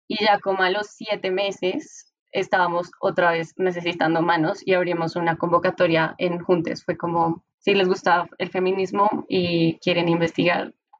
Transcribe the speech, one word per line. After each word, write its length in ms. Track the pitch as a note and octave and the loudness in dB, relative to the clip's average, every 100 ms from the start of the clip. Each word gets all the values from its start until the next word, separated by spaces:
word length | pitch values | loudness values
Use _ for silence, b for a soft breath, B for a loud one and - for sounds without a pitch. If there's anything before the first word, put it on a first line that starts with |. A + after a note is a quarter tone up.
| - | -10
y 160 | G#3 | -2
ya 160 | G#3+ G3+ | 2 2
como 240 | G3 F#3+ | 0 0
a 60 | F#3 | 0
los 180 | G3+ G#3 | 0 -6
siete 420 | - A3 G3+ F#3+ | -10 -6 -4 -2
meses 840 | F#3 G3+ F#3+ F#3 C4+ - - - _ _ | -2 -2 -2 -4 -4 -8 -16 -20 _ _
estábamos 600 | - F#3 F#3+ F3 F3 F3 - | -6 0 0 0 -2 -6 -4
otra 300 | G3 F3+ F3 | -4 2 2
vez 220 | E3 E3 - | 2 -4 -2
necesitando 640 | F#3 F3 E3+ E3+ D#3+ E3 | -2 -2 -4 -2 0 2
manos 400 | E3+ D#3 D#3 G3+ - | 2 2 0 -2 0
y 80 | |
abrimos 420 | F#3 F3 F3 E3 F3 | 0 0 -2 -4 -2
una 200 | C3 C3+ | -2 -2
convocatoria 800 | E3+ E3+ F#3 F3+ F3 D#3+ D#3+ - | 0 2 2 2 2 2 0 -2
en 220 | F#3 F3 | -4 -2
Juntes. 440 | E3+ F3 D#3+ - | 0 0 0 -6
Fue 140 | - E3 | -6 -6
como, 460 | E3+ E3+ E3 E3 - _ | -2 0 0 -2 -10 _
si 140 | - G3+ | 0 2
les 120 | F#3 | 2
gusta 400 | F#3+ F#3 E3+ - - | 0 2 2 0 -8
el 120 | F#3 | -6
feminismo 760 | F#3 F#3 F#3+ F#3 G3+ G3+ A#3 - | -2 0 0 0 2 2 0 -2
y 520 | F#3+ F3 E3+ E3 D#3+ | 0 2 2 2 0
quieren 280 | F3+ F3 E3+ | 0 0 2
investigar, 680 | E3 E3 - E3+ D#3+ - - _ | 2 0 0 0 0 -2 -12 _